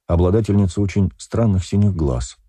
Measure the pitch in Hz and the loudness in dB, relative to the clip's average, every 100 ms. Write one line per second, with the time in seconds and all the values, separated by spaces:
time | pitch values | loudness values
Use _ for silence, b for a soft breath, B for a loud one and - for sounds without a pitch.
0 | _ 87 90 104 107 101 98 92 101 98 | _ 0 2 2 2 2 0 0 -2 0
1 | 92 - - 107 117 92 87 98 101 87 | -2 -4 -8 -2 0 0 0 0 0 0
2 | 76 62 62 - | -2 -2 -6 -14